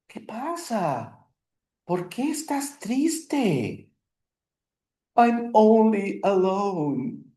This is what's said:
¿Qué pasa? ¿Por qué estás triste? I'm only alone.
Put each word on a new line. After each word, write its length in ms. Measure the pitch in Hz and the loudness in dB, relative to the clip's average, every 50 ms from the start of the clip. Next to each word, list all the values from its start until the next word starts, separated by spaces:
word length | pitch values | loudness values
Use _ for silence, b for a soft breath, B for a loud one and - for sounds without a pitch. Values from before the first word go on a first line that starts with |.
| _ _ | _ _
¿Qué 120 | - - | -18 -16
pasa? 1040 | - - 214 220 262 311 349 339 339 - 240 214 180 160 139 120 117 110 - - _ _ _ _ _ _ _ _ _ _ _ _ _ | -16 -12 -12 -10 -8 -8 -8 -8 -8 -6 -4 -4 -2 -2 -4 -6 -8 -12 -16 -20 _ _ _ _ _ _ _ _ _ _ _ _ _
¿Por 240 | - 175 180 170 - | -4 -4 -4 -4 -6
qué 220 | - - 254 302 | -6 -6 -4 -4
estás 480 | 311 302 - - 294 277 277 - - - | -4 -6 -6 -6 -6 -6 -6 -8 -12 -12
triste? 1120 | - 196 233 269 294 330 330 359 - - - 285 262 208 160 131 113 95 - - - _ _ _ _ _ _ _ _ _ _ _ _ _ _ _ _ _ _ _ _ _ _ _ _ _ _ | -8 -4 -2 0 0 0 0 -2 -4 -4 -2 0 2 2 0 0 -2 -4 -8 -10 -16 _ _ _ _ _ _ _ _ _ _ _ _ _ _ _ _ _ _ _ _ _ _ _ _ _ _
I'm 340 | - 240 233 233 233 233 233 233 | 4 4 4 4 0 -4 2 4
only 680 | 220 220 214 220 226 220 220 220 202 196 196 165 - - | 6 6 8 8 6 6 4 4 2 0 -2 -4 -2 0
alone. 1000 | 190 202 185 185 190 190 196 202 202 190 175 151 147 135 123 127 147 - - - - _ | 2 2 2 2 2 0 0 -2 -2 -2 -2 -2 -2 -2 -4 -4 -6 -8 -10 -16 -20 _